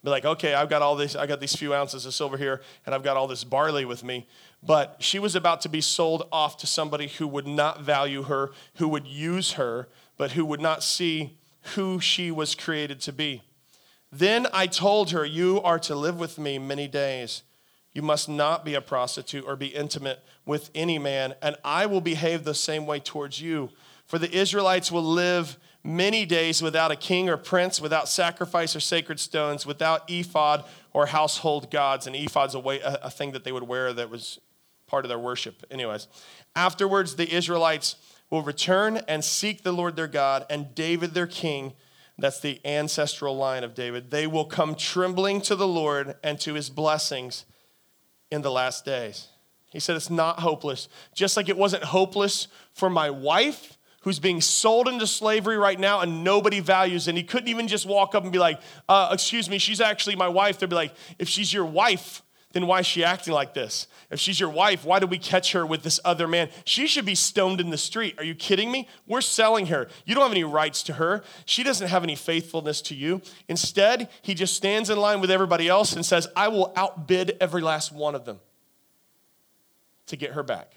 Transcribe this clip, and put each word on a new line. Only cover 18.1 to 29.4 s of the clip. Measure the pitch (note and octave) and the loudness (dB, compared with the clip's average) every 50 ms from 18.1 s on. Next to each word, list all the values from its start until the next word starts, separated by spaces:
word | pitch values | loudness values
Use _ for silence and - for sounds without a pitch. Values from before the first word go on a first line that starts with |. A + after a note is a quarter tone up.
| D3+ D3 - | 0 0 0
not | - D3+ D3 D3 D3+ E3 E3 D#3 | -4 -2 0 0 0 0 -2 -4
be | D#3 D3 | -4 -4
a | C#3 | -4
prostitute | C3 - C#3+ B2+ B2 B2 - - C3 - - C#3+ - | -4 -2 -2 -2 -2 -2 -6 -10 -10 -10 -10 -10 -8
or | - C#3 | -8 -8
be | C3 C#3 | -8 -8
intimate | C#3 - D3 D3 D3 - D3+ C#3 C3+ B2+ - _ _ _ _ _ | -8 -6 -6 -6 -6 -6 -6 -6 -6 -8 -8 _ _ _ _ _
with | - D3+ D3+ D3 - _ | -4 -4 -4 -4 -8 _
any | D#3 D#3+ F3 E3 | -4 -2 -2 -2
man, | D3+ C#3+ C#3 C#3 C3+ C3 C3 C3+ - | -2 -2 -2 -2 -2 -2 -4 -6 -4
and | - D3 D3 - - | -4 -4 -4 -4 -4
I | C#3+ D3 E3+ G3+ | -2 0 0 0
will | G#3+ G3 F#3+ | 2 0 0
behave | E3 F3 G3+ D#3 E3 E3 E3+ E3 D3 | 0 0 -2 0 0 0 0 0 -2
the | D3+ D3 | -4 -4
same | - - - D#3 D#3 D3+ | -2 -2 -2 -4 -4 -4
way | D3+ D3 D3 | -4 -6 -6
towards | C#3+ - - D3+ D3 C#3 C3+ C3 | -6 -8 -8 -8 -8 -8 -10 -10
you. | D3+ E3+ D#3+ D3+ C3+ A#2+ - _ - - - - _ | -6 -6 -4 -4 -4 -8 -10 _ -20 -20 -20 -20 _
For | _ - E3 | _ -4 -2
the | D#3+ E3 | -2 0
Israelites | E3+ F#3 G3 F#3+ F#3+ G3+ G3 F#3 F#3 F#3 F3+ - | 2 2 2 2 2 2 4 4 4 2 0 0
will | E3+ E3+ E3 | -2 0 0
live | D#3+ D#3+ F3 F3+ F3 F3+ F3 E3 C#3+ C3 - _ _ _ _ _ | 2 2 2 2 2 2 0 0 -4 -10 -18 _ _ _ _ _
many | D3+ D#3+ E3+ F#3 G3+ A3 A3+ G#3 | -6 0 2 2 2 2 0 0
days | E3 F3 E3 E3 E3 D#3+ - | 2 2 2 2 2 0 0
without | E3 D#3+ D3+ D#3+ E3 D#3+ | 0 2 2 2 2 2
a | D3+ | 0
king | D3 - - F#3 F3+ F#3 F3+ | -2 -2 0 0 0 2 0
or | D#3+ | 0
prince, | C#3+ - - F#3 F3+ F3+ F#3 F#3 - | -2 -2 0 2 2 2 2 -2 -4
without | D#3 D3+ D#3 D#3 - | -2 0 0 0 0
sacrifice | - - - F3+ E3+ E3+ - F3+ F3 - E3+ E3 D#3+ - | 0 0 2 0 0 0 -4 -6 -2 0 0 0 0 -2
or | D#3 | -4
sacred | - - F3+ E3 D#3+ - D#3 C#3+ | -2 0 0 -2 -2 -4 -8 -8
stones, | - - - D#3 | -8 -4 -2 -2